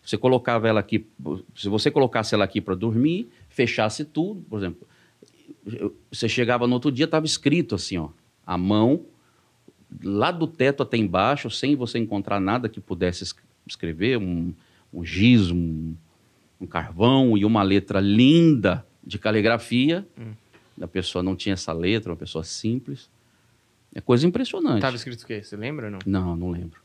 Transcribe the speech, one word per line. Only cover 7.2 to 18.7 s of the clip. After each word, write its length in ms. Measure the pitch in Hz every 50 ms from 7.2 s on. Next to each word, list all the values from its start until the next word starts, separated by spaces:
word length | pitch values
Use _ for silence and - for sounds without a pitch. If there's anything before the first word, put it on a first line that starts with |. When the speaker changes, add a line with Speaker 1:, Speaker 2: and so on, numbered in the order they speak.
| 156
Speaker 1:
escrito 480 | 156 - - - 139 143 175 160 - -
assim, 240 | 92 - - 98 90
ó, 120 | 80 76 80 _ _ _ _ _ _
a 100 | - 87
mão, 480 | 90 92 95 104 107 110 120 139 160 - - _ _ _ _ _ _ _ _ _ _ _ - _ _ _ _ - - -
lá 280 | 92 101 101 117 160
do 160 | 185 170 160
teto 360 | 151 - - 127 135 139 - 139
até 120 | - -
embaixo, 540 | 117 110 98 85 92 98 117 143 143 - 120
sem 240 | - - - 135 147
você 220 | 135 123 113 - 120
encontrar 420 | 117 104 104 101 98 - 104 101
nada 280 | 92 95 107 127 123 110
que 120 | - -
pudesse 440 | 92 _ 98 87 90 90 87 - 92
es-, 100 | - - _ _ _ _ _ _
escrever, 500 | - - - - 82 82 78 95 117 131 120
um, 340 | 98 92 87 85 85 90 92 - _ _ _ _ _ _ -
um 120 | 87 87
giz, 460 | 80 80 87 101 120 123 117 101 85
um, 440 | 85 87 85 82 80 78 80 80 80 82 _ _ _ _ _ _ _ _ _ _ _ _
um 60 | 95
carvão 680 | 87 - 85 82 80 85 82 101 120 135 135 135 127 110
e 80 | 104 98
uma 180 | 107 113 110 101
letra 380 | 95 95 101 95 - 95 98
linda 840 | 98 101 101 107 123 131 156 170 170 165 156 123 98 98